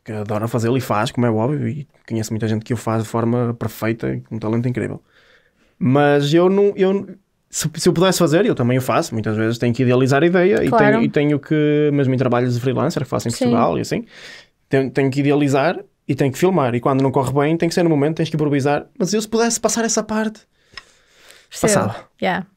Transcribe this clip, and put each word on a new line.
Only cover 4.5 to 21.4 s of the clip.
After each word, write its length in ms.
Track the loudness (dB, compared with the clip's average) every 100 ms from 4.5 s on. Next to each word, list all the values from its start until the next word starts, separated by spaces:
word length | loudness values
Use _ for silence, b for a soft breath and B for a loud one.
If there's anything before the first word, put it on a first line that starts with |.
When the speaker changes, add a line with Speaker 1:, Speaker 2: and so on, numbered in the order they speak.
| -2 -2
Speaker 1:
incrível. 340 | -4 -6 -8 _ b b b b b b b
Mas 540 | 0 4 4 4 2
eu 160 | 4 4
não, 240 | 4 2 2
eu, 320 | 0 0 -4 -16 _ _ _
se, 200 | -6 -6 -2
se 120 | 0
eu 40 |
pudesse 260 | 2 2 2
fazer, 260 | 2 2 2
eu 100 | 0
também 220 | 0 0
o 40 |
faço, 320 | 0 -2 -2
muitas 220 | -4 -2 -2
vezes 200 | -2 0
tenho 160 | 0
que 100 | 0
idealizar 380 | 2 4 4 4
a 40 | 4
ideia 380 | 4 4 2
e 60 | 2
Speaker 2:
Claro. 160 | 4 4
Speaker 1:
tenho, 180 | 4
e 60 | 2
tenho 300 | 2 2 0
que, 500 | 0 0 2 2 2
mesmo 200 | 2 2
em 40 | 2
trabalhos 360 | 2 2 0 0
de 40 |
freelancer 440 | -2 0 -2 -2
que 60 | -4
faço 180 | -4 -4
em 40 |
Speaker 2:
Sim. 140 | -2 0
Speaker 1:
Portugal 320 | 2 2 0
e 40 |
assim, 240 | -2 -6 -6 B B B B _ _
tenho, 200 | 0 0
tenho 180 | 0 0
que 80 | 0
idealizar 580 | 2 2 2 2 0 -2 -8 _ -6
e 80 | -2
tenho 160 | 0
que 60 | 0
filmar. 360 | 2 2 0 0
E 40 |
quando 220 | 0 2
não 100 | 2
corre 220 | 0 0
bem, 240 | 0 0 0
tem 100 | 0
que 60 | 2
ser 80 |
no 60 | 2
momento, 280 | 2 0 -2
tens 120 | -2
que 60 | -2
improvisar. 520 | 0 0 0 -2 -4 -4
Mas 160 | -2
eu, 80 | -2
se 60 | -2
pudesse 320 | 0 0 0
passar 240 | -2 -2 -2
essa 160 | -2
parte, 400 | -4 -4 -4 -8 _ B B B B B B B B B